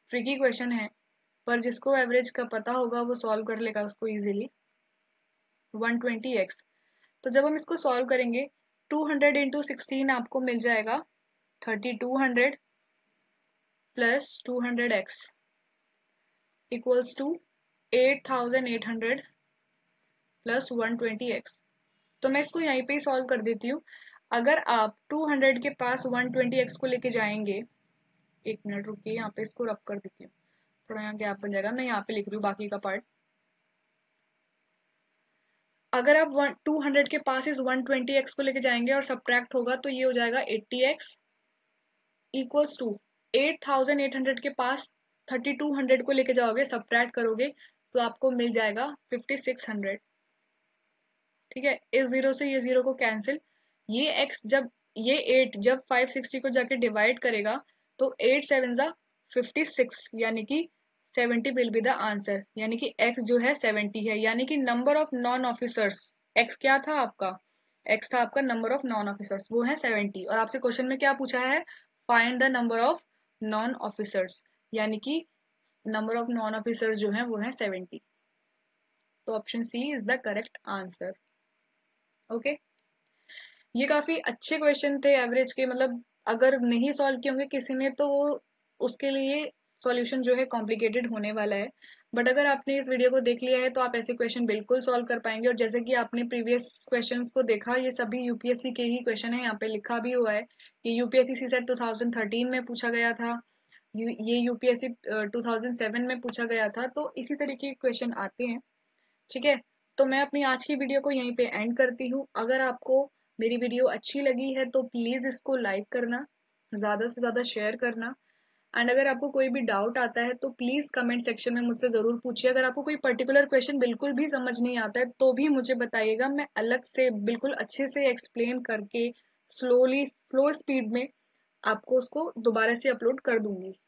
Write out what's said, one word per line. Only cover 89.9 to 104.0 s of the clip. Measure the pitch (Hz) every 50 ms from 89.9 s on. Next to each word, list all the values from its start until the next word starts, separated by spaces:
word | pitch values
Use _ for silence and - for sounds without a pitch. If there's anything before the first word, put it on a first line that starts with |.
| 247 247 240 233 277 262
जो | 247 247 247
है | 254 262
कॉम्प्लिकेटेड | 254 247 233 220 208 226 214 233 220 214 254 240 233
होने | 226 214 208 208
वाला | 214 220 208 208 202
है। | 202 208 269 - _ _ - - _ _ _ -
But | 240 233 254
अगर | 254 285 285
आपने | 285 277 269 - 277 269 277
इस | 262 262
वीडियो | 262 240 247 254
को | 254 262
देख | 240 240 240 240 254
लिया | 254 254 254
है | 254 254
तो | 254 262
आप | 254 240 240
ऐसे | 233 220 247 240
क्वेश्चन | 240 240 226 - 247 240
बिल्कुल | 220 208 214 208 - 247 262
सॉल्व | 247 262 247 240 240
कर | 233 240 233
पाएंगे। | - 226 220 220 233 247
और | 240
जैसे | 214 233 220 214 240
कि | 233 240 254
आपने | 240 226 233 - 233 240
प्रीवियस | 240 247 240 226 233 240 247 240 - - - - -
क्वेश्चंस | 254 240 233 - 247 247 247 240
को | - 262 254
देखा, | 220 220 208 208 233 247
ये | 254 254 254
सभी | 247 247 240 208 233 254
यूपीएससी | 247 240 240 233 - 247 247 240 - 254
के | 240 - 240
ही | 233 240 247
क्वेश्चन | 247 240 220 214 - 233 233
है, | 247
यहाँ | 247 226 220 214
पे | 220 220
लिखा | 214 208 - - 240 233
भी | 220 247
हुआ | 254 247 233 214
है | 208 214 240 - _ _ - - _ _ -
कि | 233 233 233
यूपीएससी | 247 220 240 262 247 247 262
सीसेट | - 262 240 254 247 240 247
टू | 254
थाउजेंड | 247 240 226 220 220 240 240 233
थर्टीन | 233 214 202 214 233 240 254
में | 254 254 247
पूछा | 247 240 233 - 233
गया | 233 233 233 233 233
था, | 226 233 233 233 240 - _ _ _ _ _ _ - _ _ -
यू-, | 214